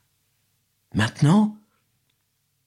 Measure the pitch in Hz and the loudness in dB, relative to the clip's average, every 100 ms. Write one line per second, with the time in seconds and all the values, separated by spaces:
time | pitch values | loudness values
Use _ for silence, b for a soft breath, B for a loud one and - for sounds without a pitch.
0 | _ _ _ _ _ _ _ _ _ - | _ _ _ _ _ _ _ _ _ -6
1 | 113 - 143 202 214 - _ _ _ _ | -6 -2 2 2 0 -6 _ _ _ _
2 | _ _ _ _ _ _ | _ _ _ _ _ _